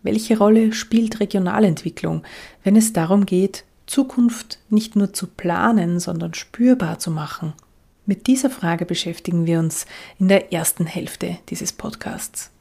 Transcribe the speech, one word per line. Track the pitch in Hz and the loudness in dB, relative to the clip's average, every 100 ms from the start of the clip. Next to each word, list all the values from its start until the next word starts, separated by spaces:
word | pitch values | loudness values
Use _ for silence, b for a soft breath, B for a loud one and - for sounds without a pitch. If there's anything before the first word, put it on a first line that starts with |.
Welche | 190 214 - 220 | -2 -2 0 2
Rolle | 208 220 220 | 6 6 4
spielt | 220 - 226 220 220 | 0 0 0 0 -2
Regionalentwicklung, | 202 202 180 214 208 156 175 - 160 160 B B B B - | -2 0 0 2 2 2 -6 -6 -6 -6 B B B B 4
wenn | 214 | 4
es | 220 | 4
darum | 185 165 202 196 | 0 2 2 2
geht, | 180 190 - - _ - | 2 0 -2 -20 _ -4
Zukunft | - 262 - 240 233 - - _ | -2 0 2 2 2 -12 -18 _
nicht | 214 220 208 | 0 2 -2
nur | 196 | -2
zu | - 180 | -4 -10
planen, | - 180 170 - 214 170 175 | -6 -2 2 4 4 2 -2
sondern | 170 165 170 | -2 -4 -6
spürbar | 165 - - 247 254 170 165 | -8 -14 0 4 4 2 -4
zu | - | -4
machen? | 156 151 - 160 156 _ _ _ _ - | -4 -6 -8 -10 -10 _ _ _ _ -6
Mit | 196 - | -4 0
dieser | 262 262 | 2 0
Frage | - 170 170 170 | -2 -2 -2 -2
beschäftigen | 170 - 170 - 170 165 | -4 -4 -8 -2 0 2
wir | 170 | 2
uns | 160 - - B B B | 0 -4 -10 B B B
in | 185 | 4
der | 196 - | 4 2
ersten | 170 165 - 165 | -4 -4 -2 -4
Hälfte | - - - - 175 - | -4 -10 -8 -8 -8 -10
dieses | - - | -8 -8
Podcasts. | - - - - - - - - _ | -8 -12 -10 -12 -10 -12 -14 -16 _